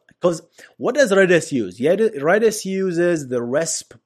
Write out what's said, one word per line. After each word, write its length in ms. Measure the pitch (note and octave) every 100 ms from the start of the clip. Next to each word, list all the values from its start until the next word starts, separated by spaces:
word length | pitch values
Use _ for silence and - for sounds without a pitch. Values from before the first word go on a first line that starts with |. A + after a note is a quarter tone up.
| _ _
'cause 220 | F3+ E3 - _ - -
what 180 | E3 C#4
does 160 | B3
Redis 400 | G3 F#3 E3+ -
use? 280 | C3 F#2 G2+
Yeah, 160 | C#3 G3
Redis 720 | A3 C#3 D3 G#3 A3 - F#3+
uses 600 | F#3+ F#3+ E3 F3 E3+ B2
the 140 | B2
resp 520 | A#2+ C#3+ D#3+ - - -